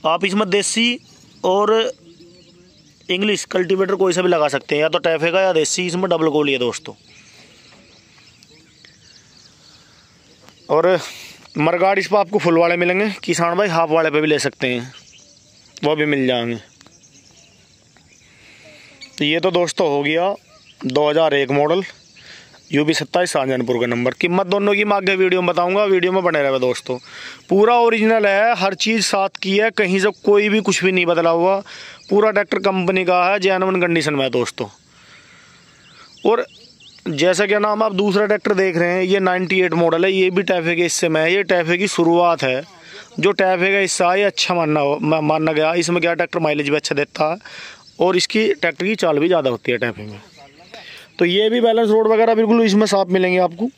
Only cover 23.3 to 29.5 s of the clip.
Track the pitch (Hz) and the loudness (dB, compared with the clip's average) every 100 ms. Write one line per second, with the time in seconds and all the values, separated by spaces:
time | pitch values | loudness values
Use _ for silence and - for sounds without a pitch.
23.3 | 151 135 127 120 120 120 120 123 - 175 | -2 -2 -2 -2 -2 -2 0 -2 -2 -2
24.3 | 180 185 202 202 202 208 202 190 190 185 | 0 0 0 0 0 0 0 0 0 2
25.3 | 180 180 170 175 190 208 185 180 190 175 | 2 0 0 0 0 2 2 2 0 0
26.3 | 160 139 135 127 123 - 127 - - - | 0 0 0 -2 -4 -8 -10 -12 -20 -20
27.3 | - - 190 214 240 233 226 220 226 202 | -20 -2 2 4 4 2 2 2 2 2
28.3 | 196 226 214 190 190 214 226 185 202 190 | 2 2 0 -2 -2 -2 -2 -2 -2 -2
29.3 | - 185 | -4 -2